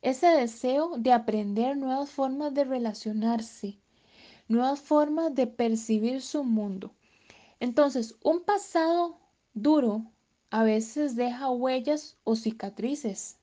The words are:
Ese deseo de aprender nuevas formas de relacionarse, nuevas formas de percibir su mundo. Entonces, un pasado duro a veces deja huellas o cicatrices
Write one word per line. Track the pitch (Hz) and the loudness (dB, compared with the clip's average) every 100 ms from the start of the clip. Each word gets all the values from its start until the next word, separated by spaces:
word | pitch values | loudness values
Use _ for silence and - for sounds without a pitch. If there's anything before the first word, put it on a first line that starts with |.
Ese | 240 254 349 | -2 2 4
deseo | 320 240 - 254 269 330 285 | 4 2 -2 -2 0 -2 -2
de | 233 | 4
aprender | 240 226 214 202 202 247 285 | 4 4 -2 -2 0 0 -2
nuevas | 269 262 285 | -2 -4 -4
formas | - 269 269 302 | -4 -4 -2 -2
de | 277 | -2
relacionarse, | 262 262 233 202 220 214 220 233 226 - 202 - _ _ _ _ - - _ | 0 0 -4 -4 -6 -2 0 -2 -4 -10 -12 -12 _ _ _ _ -20 -20 _
nuevas | 233 254 285 | 2 2 -2
formas | - 302 294 302 330 262 | 2 2 4 2 0 0
de | 240 | -2
percibir | - 233 226 - 220 226 262 | 0 0 0 0 0 0 -4
su | 254 302 | -6 -4
mundo. | 262 220 208 190 196 _ _ _ _ - _ _ | 0 0 -2 -8 -12 _ _ _ _ -20 _ _
Entonces, | 247 240 285 254 226 - | -2 2 2 2 -6 -4
un | - 339 | 0 0
pasado | 349 403 - 339 320 339 339 330 _ _ _ | 0 -2 0 0 2 2 0 -6 _ _ _
duro | 214 240 311 240 214 226 _ _ _ _ | -2 4 4 4 -2 -6 _ _ _ _
a | 220 | 2
veces | 220 214 220 294 294 233 | 4 2 0 -2 -2 0
deja | 247 247 269 | -2 -2 -2
huellas | 247 262 262 262 302 - _ | 0 0 0 0 -2 -4 _
o | - 226 | -2 0
cicatrices | 226 220 202 - 233 285 226 196 - - | -2 -6 -10 -6 -4 -4 -6 -8 -14 -20